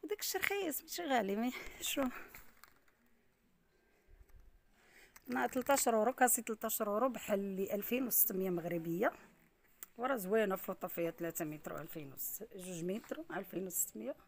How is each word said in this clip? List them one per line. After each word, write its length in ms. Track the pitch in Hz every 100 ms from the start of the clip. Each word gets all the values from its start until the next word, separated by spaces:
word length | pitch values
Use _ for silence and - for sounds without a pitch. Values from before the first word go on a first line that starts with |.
وداك 160 | 311 427
الشيء 220 | - 381
رخيص 400 | - 403 359 277
ماشي 220 | - -
غالي. 320 | 339 262 196 202
مي 160 | 240 - - -
شو، 220 | - - 262 - - - - - - _ _ _ _ _ _ _ _ _ _ _ _ _ _ - - - - - _ _ - - - - -
ما 200 | 247 247
تلتاش 400 | 262 247 277 -
اورو، 260 | 226 214
كاسي 280 | 262 247 247
تلتاش 400 | 233 220 226 -
اورو 280 | 208 208 254
بحال 300 | 220 - 196
اللي 360 | 202 190 196 202
ألفين 320 | 202 247 254
وستمية 420 | - - 190 190
مغربيه، 640 | 175 170 170 165 170 254 - - - - _ _ _ - -
وراه 180 | 247 262
زوينه 400 | 180 220 214 190
فوطه 320 | - 185 180
فيها 240 | - 165
ثلاثة 340 | - 170 - 160
متر 280 | 151 -
و 40 | 151
ألفين 360 | 151 165 139
وس-، 300 | 131 - - 214 202
جوج 280 | 180 175
متر 360 | 170 208 - -
و 140 | 330
ألفين 340 | 165 196 - 185
وستمية. 480 | - - 220 226 294